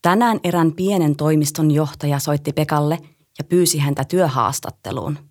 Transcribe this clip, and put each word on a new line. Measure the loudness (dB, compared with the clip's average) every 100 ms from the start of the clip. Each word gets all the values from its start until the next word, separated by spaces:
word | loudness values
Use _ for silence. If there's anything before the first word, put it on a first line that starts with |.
Tänään | 2 2 2 0
erään | 0 2 2
pienen | 2 0 2 2 2
toimiston | 2 2 0 0 2
johtaja | 2 0 -4 -2 -2
soitti | 0 -2 -2
Pekalle | -4 0 0 0 -2 -8 _ _ -14
ja |
pyysi | -2 2 2 0
häntä | 0 -2 -2
työhaastatteluun. | 0 0 2 -2 -2 -10 -14 -10 -8 -6 -8 -12